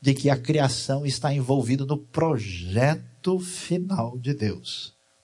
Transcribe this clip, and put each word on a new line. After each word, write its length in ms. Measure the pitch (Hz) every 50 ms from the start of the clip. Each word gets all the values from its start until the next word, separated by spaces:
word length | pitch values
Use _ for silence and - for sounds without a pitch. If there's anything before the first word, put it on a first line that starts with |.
de 120 | - 135
que 160 | 131 135 - 139
a 80 | 139
criação 680 | 139 120 - 151 151 139 127 - - - - 135 143 147
está 260 | 143 - - - 143
envolvida 520 | 143 143 123 123 139 139 120 117 135 139 139
no 120 | 135 156
projeto 1400 | 147 - - - 160 165 160 143 110 98 95 90 87 87 90 95 117 131 147 160 160 - - - _ - 185 185 180
final 800 | 180 - - - - - 170 180 180 190 196 139 117 120 127 127
de 160 | 120 139 143
Deus. 580 | - 113 101 90 92 - - - - - - - _ _ _ _ _